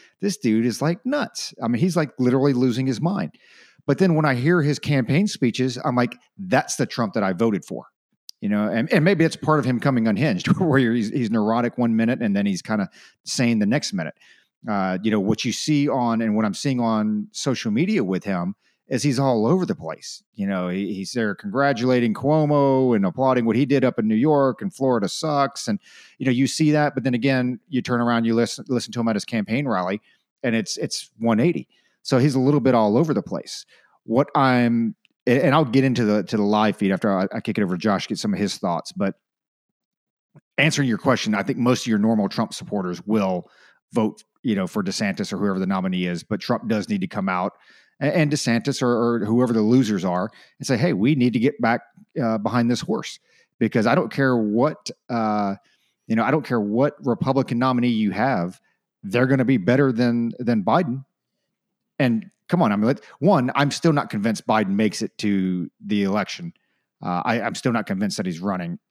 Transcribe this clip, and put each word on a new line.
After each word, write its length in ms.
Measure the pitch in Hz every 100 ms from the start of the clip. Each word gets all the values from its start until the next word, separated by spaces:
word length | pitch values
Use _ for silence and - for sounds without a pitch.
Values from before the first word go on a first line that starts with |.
| - _
this 160 | 196 -
dude 280 | 120 110 120
is, 160 | 107
like, 240 | 147 175 247
nuts." 480 | 285 - - - -
I 60 | 117
mean, 120 | 120
he's, 160 | 185 165
like, 160 | 151 -
literally 360 | 123 131 143
losing 340 | 123 131 117 131
his 140 | 110
mind. 320 | 156 - - - _ - - _ -
But 120 | 139
then 180 | 185 156
when 100 | 151
I 100 | 123
hear 260 | 139 180
his 180 | 143 139
campaign 480 | - 143 113 147 208
speeches, 500 | - 123 - 127 120
I'm 120 | 147 123
like, 220 | 120 - _ -
"That's 380 | 92 127 - -
the 80 | 131
Trump 280 | - 110
that 100 | 110
I 100 | 98
voted 320 | 90 113 98 -
for." 220 | 60 - _ _ _ - -
You 80 | 101
know, 200 | 104 107
and, 220 | 113 147
and 100 | 202
maybe 220 | 160 180 165
it's 100 | -
part 240 | 151 156
of 60 | 127
him 140 | 120
coming 280 | 147 127 113
unhinged, 400 | 104 147 110 -
<laughs> 120 | -
where 340 | 180 135 120
he's, 160 | 120 107
he's 220 | 139 113
neurotic 460 | 113 107 117 120 -
one 180 | 120 113
minute 260 | 113 127
and 140 | 110 101
then 100 | 101
he's 160 | 90
kinda 280 | - 107 95 - - _
sane 360 | - - 120 113
the 60 | 104
next 280 | 139 -
minute. 220 | 98 78 - _ _ _ _ 113
Uh, 300 | 101 95 92
you 100 | 107
know, 80 | 107
what 260 | 98 110 120
you 60 |
see 360 | - - 147 143
on, 340 | 127 120 113
and 140 | 113 107
what 80 |
I'm 100 | 110
seeing 260 | 92 147 127
on 480 | 113 110 107 104 104
social 400 | - - 123 117
media 320 | 107 185 214
with 200 | 95 92
him 320 | 101 92 87 104 _ _ _
is 160 | 131
he's 160 | 143 123
all 260 | 139 117 110
over 200 | 185 175
the 100 | 98
place. 480 | 80 78 - - _
You 140 | - 98
know, 220 | 95 90
he, 240 | 92 98
he's 180 | 95 95
there 240 | 123 107 95
congratulating 800 | 104 117 139 120 127 123 120
Cuomo 840 | 104 135 156 147 147 139 131 131 110
and 100 | 95
applauding 400 | 104 131 127 117
what 100 | 113
he 100 | 135
did 180 | 139
up 160 | 127 120
in 80 | 110
New 80 | 110
York 460 | 151 147 135 117
and 120 | 101
Florida 340 | - 135 120 101
sucks. 600 | - 160 143 139 - -
And, 120 | 104 - - - -
you 80 | 131
know, 60 |
you 160 | 123 135
see 240 | - 156
that, 240 | 151 147 143
but 80 |
then 100 | 127
again, 460 | 123 135 131 123 123 -
you 120 | 131
turn 200 | - 120
around, 240 | 120 117 113
you 80 |
listen, 320 | 113 113 - 101
listen 240 | 123 110
to 60 | 120
him 80 | 113
at 60 | 104
his 100 | -
campaign 420 | 113 98 117 143
rally, 340 | 98 90 104 - _ _ _
and 120 | 127 113
it's, 220 | 101 -
it's 340 | - - - -
one 220 | 113 110
eighty. 280 | 156 160 - _ _ _
So 160 | - 131
he's 180 | 147 131
a 40 |
little 220 | 131 147
bit 120 | 127
all 240 | 120 107 110
over 160 | 160
the 80 | 101
place. 440 | - 82 - - - _ _ _
What 260 | - 117 143 151
I'm, 600 | 131 123 120 117 113 - _ _ -
a-, 180 | 127 147
and 80 |
I'll 120 | 147 139
get 180 | 131
into 220 | 135 120 107
the, 180 | 104
to 140 | 92 110
the 60 |
live 340 | 101 107 107 95
feed 140 | 98
after 200 | 95 110
I, 160 | 95 95
I 100 | 117
kick 160 | - 107
it 60 |
over 120 | 95 90
to 40 |
Josh, 280 | 107 95 -
get 100 | 101
some 160 | 107
of 60 | 95
his 180 | 101 -
thoughts. 340 | 92 85 -
But 240 | - 98 - _ _ _ _ _ _ _ _ _ _ _ - _ -
answering 300 | 151 147 131
your 100 | 107
question, 380 | 139 120 110 101
I 80 |
think 160 | 95 123
most 220 | 120 123
of 60 | -
your 120 | 107
normal 300 | 107 110 98
Trump 240 | - 110
supporters 520 | - 90 104 90 85 95
will 440 | 110 95 92 - _ _ _ _
vote, 320 | 117 110 - _ _
you 140 | 123 101
know, 100 | 92
for 160 | 107
DeSantis 480 | 95 - 104 90 95
or 60 | 92
whoever 220 | 101 95
the 80 | 95
nominee 380 | 95 92 92 90
is, 180 | 85
but 160 | - 101
Trump 280 | - 117 104
does 220 | 107 95
need 120 | 101
to 60 | 90
come 220 | 104 95
out, 240 | 90 95 - _ - _ _
a-, 160 | 143 -
and 140 | 151
DeSantis 500 | 147 - 117 127 135
or, 80 | 123
or 360 | 120 117 117 104
whoever 280 | 117 123
the 80 | 113
losers 420 | 107 127 110 101
are, 260 | 90 87 107 - - -
and 60 | 143
say, 100 | 120
"Hey, 160 | 175
we 220 | 101 117 147
need 180 | 123
to 60 | 117
get 220 | 123 -
back, 200 | 117 120 - _ - 170
uh, 160 | 117 110
behind 340 | 104 117 117
this 100 | 120
horse," 380 | - 220 - - _ _ _ _
because 260 | 113 123 110
I 100 | 147
don't 160 | 214
care 240 | - 135 123
what, 540 | 107 107 147 156 - - -
uh, 460 | 120 110 107 101 98 _ _ _ _ -
you 80 | 113
know, 80 |
I 80 | 117
don't 140 | 151 -
care 140 | 123
what 360 | 104 110 143 - 139
Republican 540 | 113 - 135 131 117
nominee 300 | 131 123 123
you 220 | 110 107
have, 480 | 95 131 110 87 - _ _ _ _
they're 240 | 101 120 131
gonna 180 | 135 120
be 120 | 127
better 340 | 90 127 135
than, 400 | 117 120 120 117 -
than 240 | 120 113
Biden. 400 | 98 143 165 131 135 _ _ _ _ _ _ _ _ -
And 300 | 131 110 - _ -
come 140 | 175
on, 100 | 113
I 40 | 101
mean, 100 | 107
let, 180 | 143 - -
one, 320 | 156 170 127 131
I'm 160 | 143
still 220 | - 170
not 160 | 147 -
convinced 380 | 107 107 104 -
Biden 220 | 110 98
makes 320 | 98 107 -
it 160 | 107 -
to 500 | 107 98 92 90 85 - 101
the 180 | 104
election. 500 | 98 104 95 - 85 - _ _ _ _
Uh, 180 | - 87 -
I, 160 | 117
I'm 140 | 110 -
still 160 | 131
not 140 | 117 107
convinced 320 | 95 101 98
that 80 | 92
he's 140 | 82
running. 400 | 98 92 85 87 _